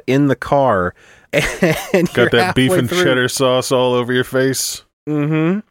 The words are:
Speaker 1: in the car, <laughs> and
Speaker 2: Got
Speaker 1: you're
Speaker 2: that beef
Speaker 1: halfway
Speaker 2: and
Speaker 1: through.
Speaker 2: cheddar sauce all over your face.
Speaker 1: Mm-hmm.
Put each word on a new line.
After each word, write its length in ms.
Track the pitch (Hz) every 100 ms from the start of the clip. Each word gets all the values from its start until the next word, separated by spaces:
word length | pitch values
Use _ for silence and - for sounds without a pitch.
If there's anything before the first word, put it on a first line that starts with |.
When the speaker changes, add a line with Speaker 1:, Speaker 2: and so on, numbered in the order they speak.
| -
Speaker 1:
in 220 | 135 143
the 80 | 127
car, 580 | - 143 131 101 90 - -
<laughs> 200 | - _
and 100 | 143 - - 170 151 - 185 175
Speaker 2:
Got 40 | -
Speaker 1:
you're 140 | 120
Speaker 2:
that 240 | 120 110
beef 160 | - 131
Speaker 1:
halfway 80 | -
Speaker 2:
and 100 | 123
Speaker 1:
through. 160 | 180
Speaker 2:
cheddar 240 | 170 127 123
sauce 440 | - 131 127 123
all 220 | 131 127
over 180 | 123 120
your 120 | 127
face. 580 | - 131 135 127 - - - _ -
Speaker 1:
Mm-hmm. 520 | 151 147 156 160 196 -